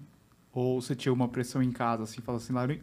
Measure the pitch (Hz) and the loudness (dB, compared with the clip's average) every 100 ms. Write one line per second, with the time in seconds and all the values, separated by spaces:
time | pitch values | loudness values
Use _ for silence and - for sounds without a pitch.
0 | - - _ - _ 127 127 127 127 139 | -16 -20 _ -20 _ 0 2 2 -2 0
1 | 135 127 123 127 120 135 127 123 117 113 | 2 4 2 0 -2 2 2 2 0 0
2 | 110 120 127 117 117 123 127 165 | -2 -8 -4 -4 -2 0 0 -2